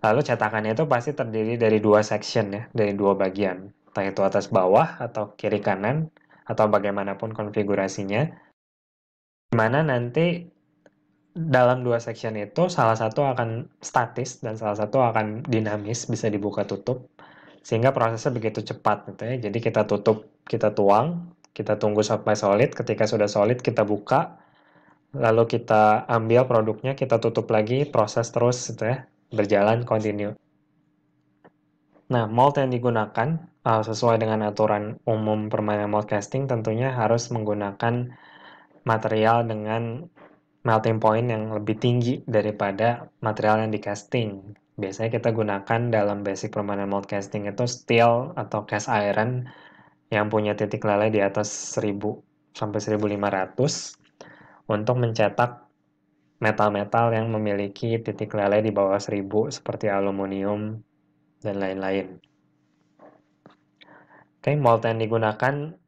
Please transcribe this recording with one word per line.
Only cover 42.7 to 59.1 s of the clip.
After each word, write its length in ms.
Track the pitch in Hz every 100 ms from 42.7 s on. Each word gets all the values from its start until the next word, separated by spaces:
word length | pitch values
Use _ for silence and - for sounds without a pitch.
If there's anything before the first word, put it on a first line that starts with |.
| 98 113 120 - _
material 400 | 110 107 107 110
yang 120 | 110
di 120 | 107
casting. 720 | - 101 - 131 110 98 98 107 _ -
Biasanya 320 | 101 95 113
kita 160 | 117 117
gunakan 520 | 113 107 98 95 117 120
dalam 320 | 110 104 104
basic 320 | 101 98 110 107
permanent 320 | 101 101 98
mold 160 | 98
casting 400 | 98 101 98 107
itu 240 | 101 104 123
steel 640 | - - 117 117 117 139
atau 320 | 160 104 107
cast 240 | 104 107 101
iron 560 | 113 104 101 110 127 123 - - - - _ _
yang 240 | 107 107
punya 240 | 107 104 104
titik 240 | 104 110 107
leleh 240 | 101 110
di 80 | 107
atas 320 | 98 98 104
seribu 720 | - - - 113 101 104 98 - _ _ -
sampai 240 | 107 104
seribu 240 | 101 107
lima 240 | 107 101 101
ratus 640 | 98 92 - 139 - - - _ _ - - - -
untuk 320 | _ 107 107 123
mencetak 720 | 120 107 104 - 123 - - _ _ _ _ _ _ _
metal-metal 720 | 110 107 107 104 101 117 117
yang 160 | 113 113
memiliki 720 | 110 107 101 101 - 117 113
titik 320 | 117 101 107
leleh 320 | 107 101 104
di 80 | 110
bawah 240 | 101 98 98
seribu 560 | 101